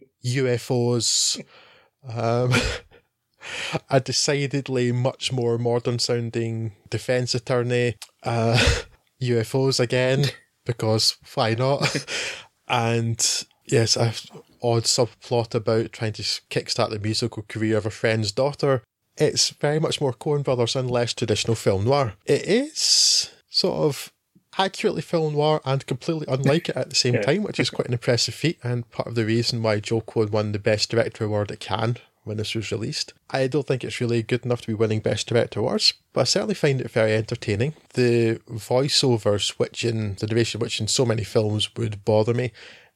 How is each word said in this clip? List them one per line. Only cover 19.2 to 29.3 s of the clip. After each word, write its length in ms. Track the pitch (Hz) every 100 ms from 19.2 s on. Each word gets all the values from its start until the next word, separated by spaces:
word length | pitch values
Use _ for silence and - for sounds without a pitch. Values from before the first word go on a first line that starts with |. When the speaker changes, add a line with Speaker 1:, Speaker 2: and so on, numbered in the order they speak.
| 151 - -
Speaker 1:
very 300 | - 147 156
much 200 | 156 -
more 120 | 143
Coen 320 | 120 - 147
Brothers 320 | 143 127 117 135
and 120 | 127
less 220 | 123 117
traditional 440 | - 113 104 - 113
film 280 | - 98
noir. 300 | 104 143 123 - -
It 160 | 143
is 880 | 135 214 294 - - - - - - - _
sort 280 | - 185 131
of 340 | 156 135 - - _ _ _ -
accurately 460 | 190 - 214 165
film 300 | - 170 156
noir 260 | 147 151 156
and 200 | - 135
completely 420 | - 131 - 160 147
unlike 400 | 135 135 156 -
it 80 | 135
at 140 | 127
the 40 | 135
same 180 | 127
Speaker 2:
<laughs> 20 | 120
Yeah. 60 |
Speaker 1:
time, 200 | 104 170
which 160 | 214 -
is 120 | 143
quite 180 | - 135
an 40 |
impressive 400 | 123 - 117 -
feat, 240 | - 147 175
and 260 | 120 123 117
part 180 | - 131
of 80 | 120
the 80 |
reason 360 | 110